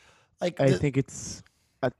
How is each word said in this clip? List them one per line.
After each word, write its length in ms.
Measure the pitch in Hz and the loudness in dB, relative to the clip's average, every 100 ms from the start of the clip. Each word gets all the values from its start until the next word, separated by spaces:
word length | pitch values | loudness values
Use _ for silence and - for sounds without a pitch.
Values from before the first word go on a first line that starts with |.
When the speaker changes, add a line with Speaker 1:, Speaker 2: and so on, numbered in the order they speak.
| _ _ _ - | _ _ _ -6
Speaker 1:
Like, 180 | 180 - | -4 2
Speaker 2:
I 80 | 139 | 2
Speaker 1:
the 60 | 127 | 4
Speaker 2:
think 200 | 147 131 | 0 0
it's 460 | - - - - - _ _ _ | -4 -6 -14 -14 -18 _ _ _
a 100 | 127 | -6